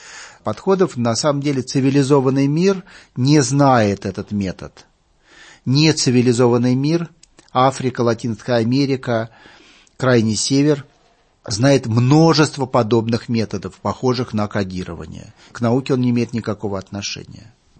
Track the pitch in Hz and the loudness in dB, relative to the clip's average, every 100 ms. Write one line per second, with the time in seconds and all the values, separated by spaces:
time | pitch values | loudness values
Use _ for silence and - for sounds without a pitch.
0 | - - - - 104 107 - 190 185 123 | -20 -20 -20 -12 -10 -6 -2 0 0 0
1 | 117 110 151 143 143 135 123 139 135 143 | -2 0 -2 -2 -2 -4 -4 0 2 2
2 | 135 143 131 135 139 151 190 190 - - | 4 2 2 0 0 2 0 0 -6 -20
3 | - - 131 151 123 143 135 123 104 98 | -12 -2 2 2 2 2 4 4 2 0
4 | 101 92 92 104 92 80 71 - _ _ | -6 -8 -6 -4 -4 -8 -16 -18 _ _
5 | _ _ _ - - - - 139 156 151 | _ _ _ -20 -20 -10 -2 2 2 2
6 | 139 123 120 117 123 120 123 127 147 170 | 2 2 2 4 2 2 2 0 0 -2
7 | 165 _ _ _ _ 127 131 131 131 127 | -4 _ _ _ _ 0 0 0 -4 -2
8 | 117 110 120 107 - 120 113 131 139 131 | -2 -2 -4 -6 -2 0 0 0 0 -2
9 | 131 113 113 _ - - _ _ _ - | -4 -4 -6 _ -20 -20 _ _ _ -4
10 | 127 123 110 101 - 135 147 143 - _ | 2 4 2 -2 0 2 2 0 -6 _
11 | _ _ _ _ - 104 135 135 120 113 | _ _ _ _ -10 -2 2 2 2 0
12 | 123 151 165 151 151 139 127 131 107 117 | 4 4 4 4 0 -2 -2 -2 0 0
13 | 113 117 - 113 104 98 90 - 104 95 | 0 -4 -4 -4 -4 -6 -10 -8 -6 -4
14 | 127 123 127 107 104 107 95 92 90 82 | -2 -2 -4 -4 -4 -4 -6 -8 -10 -12
15 | 80 85 - _ - - 120 127 135 131 | -14 -16 -20 _ -20 -4 -2 0 0 0
16 | 123 120 117 117 110 101 107 95 - 101 | 0 0 -2 -4 -6 -6 -6 -8 -10 -10
17 | - - - - - _ _ _ | -10 -12 -16 -20 -20 _ _ _